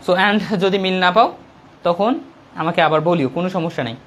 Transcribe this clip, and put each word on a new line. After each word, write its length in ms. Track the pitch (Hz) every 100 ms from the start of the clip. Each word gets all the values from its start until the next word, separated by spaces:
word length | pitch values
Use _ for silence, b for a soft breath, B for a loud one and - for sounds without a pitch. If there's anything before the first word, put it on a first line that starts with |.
| -
So, 40 | 180
and 240 | 202 208 - 202
যদি 180 | 190 196
মিল 180 | 190 185
না 100 | 180
পাও, 160 | 190 254 - - - - -
তখন 320 | 175 175 208 254 - - - -
আমাকে 260 | 160 175
আবার 180 | 160 156
বলিও, 280 | 156 170 131
কোনো 200 | 175 180
সমস্যা 340 | 185 165 -
নেই। 120 | 123 113